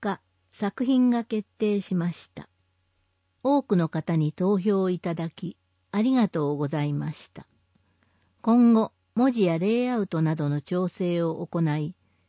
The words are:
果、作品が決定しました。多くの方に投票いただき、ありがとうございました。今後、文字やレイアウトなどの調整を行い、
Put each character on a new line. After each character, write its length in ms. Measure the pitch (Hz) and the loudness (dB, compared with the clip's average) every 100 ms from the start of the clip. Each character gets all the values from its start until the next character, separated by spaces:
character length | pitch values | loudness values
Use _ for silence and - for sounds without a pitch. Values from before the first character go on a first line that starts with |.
果、 200 | 208 196 _ _ _ | -8 -8 _ _ _
作 320 | - 202 - | -6 -6 -4
品 260 | 247 262 247 | 0 2 4
が 140 | 240 | 2
決 240 | 226 214 - _ | -2 -6 -6 _
定 220 | 214 202 | -2 -2
し 140 | - | -2
ま 180 | 180 170 | -2 -2
し 180 | 165 - | -6 -14
た。 180 | - - _ _ _ _ _ _ _ _ _ | -20 -20 _ _ _ _ _ _ _ _ _
多 200 | 262 285 | 0 0
く 140 | 262 185 | 2 0
の 120 | 165 | 2
方 280 | 160 - 165 | -2 -2 0
に 160 | 151 | 0
投 260 | - 185 202 | 0 0 0
票 320 | 190 196 185 | 2 0 0
い 80 | 180 | -2
た 160 | 180 | -4
だ 160 | 170 165 | -6 -6
き、 260 | - 180 - _ _ _ | -8 -12 -12 _ _ _
あ 100 | 202 | -2
り 100 | 226 | 2
が 160 | 262 208 | 2 2
と 220 | 170 147 | 0 -2
う 60 | 147 | -2
ご 120 | 147 | -2
ざ 160 | 156 | -2
い 80 | 147 | -2
ま 200 | 143 147 | -2 -6
し 180 | 147 - | -10 -16
た。 160 | - - _ _ _ _ _ _ _ _ _ | -20 -20 _ _ _ _ _ _ _ _ _
今 320 | - 240 233 | 2 4 6
後、 180 | 226 220 _ _ | 6 2 _ _
文 180 | - 262 | 0 0
字 120 | 240 | 2
や 140 | 185 165 | 2 2
レ 260 | 190 233 | 0 0
イ 40 | 247 | 0
ア 100 | 240 | -2
ウ 80 | 190 | -2
ト 140 | 165 | 0
な 160 | 160 160 | 0 0
ど 140 | 147 | -2
の 100 | 147 | -2
調 280 | - 180 180 | -2 -2 -2
整 340 | - 180 175 | -2 -2 0
を 240 | 165 160 170 | -2 -4 -6
行 160 | 170 | -2
い、 320 | 160 151 151 - _ _ | 0 0 -4 -10 _ _